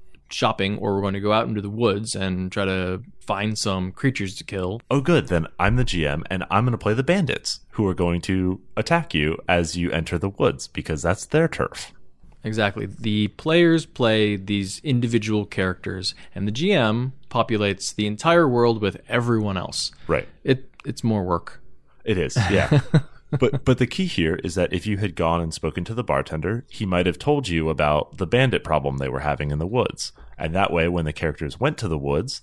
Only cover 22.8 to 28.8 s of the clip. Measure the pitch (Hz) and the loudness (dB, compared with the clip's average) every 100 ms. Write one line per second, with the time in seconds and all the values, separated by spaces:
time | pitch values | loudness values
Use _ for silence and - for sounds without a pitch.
22.8 | - 151 - - - 147 123 131 - 127 | 4 2 2 -6 -6 0 2 2 2 2
23.8 | 123 - 185 - 160 90 92 87 87 90 | 2 0 -2 0 0 0 -2 0 0 0
24.8 | 107 98 104 80 82 85 82 - 80 90 | -2 -2 -2 0 0 2 -2 -4 -4 -4
25.8 | 87 113 113 69 67 78 82 117 - - | -4 -4 0 0 0 -4 -4 -4 -8 -6
26.8 | 104 87 90 82 - 147 117 82 80 78 | 0 2 2 0 0 0 2 0 0 2
27.8 | 76 76 - - 87 120 131 92 - 78 | 2 2 0 -4 0 4 4 2 0 0